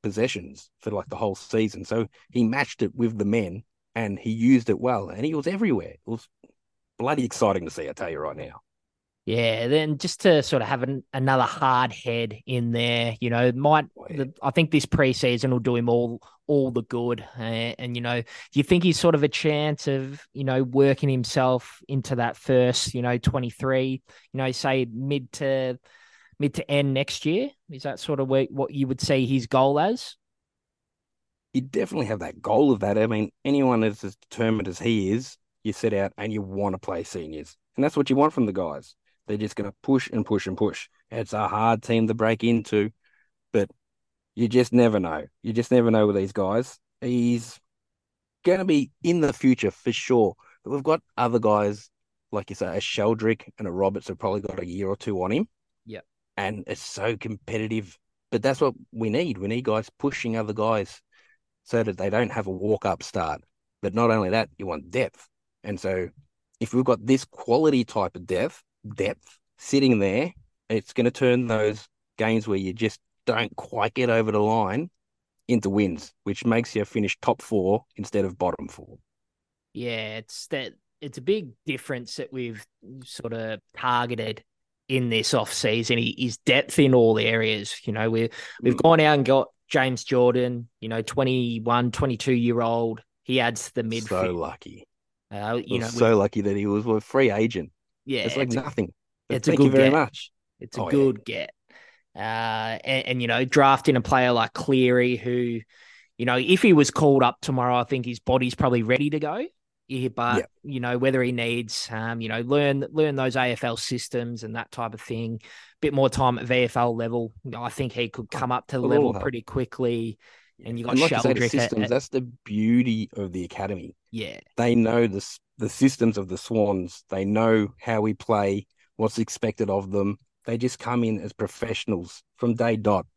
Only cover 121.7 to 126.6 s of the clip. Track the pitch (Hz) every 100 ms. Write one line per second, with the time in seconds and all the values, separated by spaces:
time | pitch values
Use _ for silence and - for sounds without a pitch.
121.7 | 113 107 123 - 135 123 120 - 104 110
122.7 | 120 120 110 104 - 95 90 87 - 98
123.7 | 95 85 - _ 110 95 - _ - 120
124.7 | 117 110 117 117 98 - - _ - 107
125.7 | - 135 135 113 110 92 92 - 113